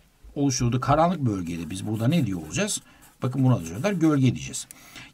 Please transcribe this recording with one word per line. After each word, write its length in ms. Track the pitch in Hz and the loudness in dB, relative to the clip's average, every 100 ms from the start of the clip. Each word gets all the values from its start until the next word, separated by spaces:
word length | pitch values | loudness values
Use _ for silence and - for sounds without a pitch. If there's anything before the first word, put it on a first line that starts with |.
| _ _ - - | _ _ -10 -2
oluşturduğu 440 | 139 127 120 127 | 0 2 0 0
karanlık 400 | 127 147 165 180 | 2 4 4 2
bölgede 500 | 127 98 85 85 82 | 0 -2 -4 -6 -8
biz 180 | 95 104 | -8 -4
burada 200 | 107 117 | -2 2
ne 180 | 175 120 | 2 2
diyor 160 | 92 | -2
olacağız? 400 | 78 85 208 - - - - _ | -6 -4 -4 -6 -10 -20 -20 _
Bakın 220 | 123 135 | -4 2
buna 180 | 127 113 | 2 2
da 40 | 82 | -2
çocuklar 260 | 90 190 | -4 -2
gölge 440 | 190 160 147 131 - | 2 2 4 4 2
diyeceğiz. 320 | - - - - - - - | -6 -12 -14 -18 -20 -20 -10